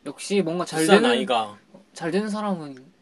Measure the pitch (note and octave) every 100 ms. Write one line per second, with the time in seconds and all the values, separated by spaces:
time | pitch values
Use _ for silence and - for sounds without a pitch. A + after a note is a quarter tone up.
0 | D3 - - G3 D#3+ F3 D#3+ D#3+ D#3+ G3
1 | A#3+ A#3+ G3 - G#2 - _ - _ -
2 | E3+ F3+ A3 G#3 G#3 F3+ D3+ C3 C3+ _